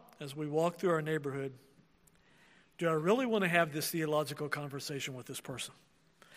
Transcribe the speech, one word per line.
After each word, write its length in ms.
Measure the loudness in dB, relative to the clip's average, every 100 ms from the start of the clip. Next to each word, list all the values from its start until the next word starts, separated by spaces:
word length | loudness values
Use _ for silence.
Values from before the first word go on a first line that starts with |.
| -20 -14
as 120 | -10
we 140 | -6 -2
walked 320 | 2 2 2
through 120 | 2
our 100 | 2
neighborhood, 500 | 0 -2 -2 -4 -6 -10 -20 -20 _ _ _ _ _ _ -20 -20 _ -2
"Do 100 | 2
I 60 |
really 320 | 4 4 4 4
want 180 | 2
to 60 | 4
have 240 | 4 4
this 180 | 0 -2
theological 560 | -2 2 2 0 -4 -4
conversation 680 | -4 -6 -8 -6 -6 -6
with 120 | -8 -10
this 160 | -10
person? 320 | -10 -10 -10 -14 _ _ _ _ -20